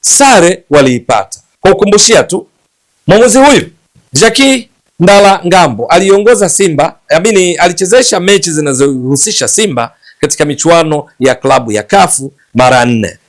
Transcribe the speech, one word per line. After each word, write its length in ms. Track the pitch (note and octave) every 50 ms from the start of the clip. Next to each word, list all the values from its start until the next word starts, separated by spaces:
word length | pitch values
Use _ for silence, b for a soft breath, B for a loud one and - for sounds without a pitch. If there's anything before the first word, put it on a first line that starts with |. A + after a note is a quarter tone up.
sare 600 | - - - - C#4 C4+ B3+ G#3 E3+ E3+ F#3 - _ _
waliipata. 680 | D3 D3 C#3 C3 B2+ A#2+ - - C3 G#2+ G2 - - - _ _ _ _
Kwa 100 | - B2+
kukumbushia 520 | C3 - G#3+ G3+ G3 G#3 - - A#3 E3 -
tu, 240 | - E3+ G3 - _ _ _ _ _ _ _ _ _ _ _ _ -
mwamuzi 300 | F3 G#3+ A#3+ B3+ G3+ C4
huyu 320 | C4+ D4 C#4 F#3+ - - _ _ _ _ _ _ _ _ -
Jackie 560 | C3 F#3+ F#3+ - - C#4 C4+ C4+ B3+ A3+ _ _ _ _ _ _ _
Ndala 420 | E3 F3+ G3+ G3+ G3+ G3 G3 F#3 - F3
Ngambo 380 | E3+ F#3 F3 D3 A#2+ G2+ A#2
aliongoza 640 | A#2 D#3+ F3 F#3+ F#3+ G3 G3+ G3+ A3 A#3+ G3+ G3+ F3
Simba, 460 | - - G3 F3 D#3 C#3+ D3+ E3 - _ _ _
amini, 460 | C#3+ D#3+ F3+ A3+ A3 G3 F#3 F3+ F3
alichezesha 640 | D3 F3 F3+ F3 - G3 F3+ G#3 B3+ B3+ - - F#3+
mechi 320 | F3 F#3+ G3+ G3 - E3+
zinazohusisha 960 | D#3+ D3+ D3+ D3 C3+ B2+ C#3 C#3 C#3 B2+ B2 B2+ C#3 C3+ - - - - C3+ A#2
Simba 440 | - - A3 G3+ D3 B2 A#2 A2+ b b b b b b
katika 260 | - D#3 - - D#3
michuano 600 | D3 C#3+ C#3 - D#3+ E3+ E3+ E3 D#3 D3+ D3 C#3+ b b b
ya 160 | B2+ C3 B2+
klabu 360 | - - C3+ C3+ C3 B2 A2+
ya 120 | G#2 G#2+ G#2
kafu 500 | _ - G3 F#3+ E3+ - - C#3 C3+ _ _ _ _ _
mara 320 | A#2 B2+ B2+ B2+ B2 A#2+
nne. 320 | A#2+ A#2+ A2+ G#2+ E2+ - _ _